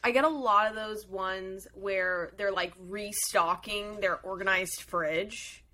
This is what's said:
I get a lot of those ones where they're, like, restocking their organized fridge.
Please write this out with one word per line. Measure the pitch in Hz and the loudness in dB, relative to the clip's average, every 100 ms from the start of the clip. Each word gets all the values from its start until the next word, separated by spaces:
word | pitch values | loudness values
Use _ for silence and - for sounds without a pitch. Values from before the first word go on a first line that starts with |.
I | 233 | 2
get | 240 311 | 4 4
a | |
lot | 302 247 208 214 | 2 4 6 4
of | 214 | 0
those | 214 214 202 | -6 -8 -8
ones | 190 185 190 190 190 - | -4 -4 -4 -6 -10 -14
where | - 196 190 185 180 170 - | -8 -2 0 0 0 -4 -2
they're, | 202 | 0
like, | 190 175 180 | 0 -2 -4
restocking | 180 202 208 208 - 196 170 175 - 208 208 208 | -10 -8 -6 -4 0 4 4 2 -2 -6 -6 -2
their | 190 165 | 0 0
organized | 185 185 196 185 180 - - | -4 -4 2 2 0 -6 -4
fridge. | 175 156 160 208 - - - - | -2 0 0 -2 -6 -12 -16 -20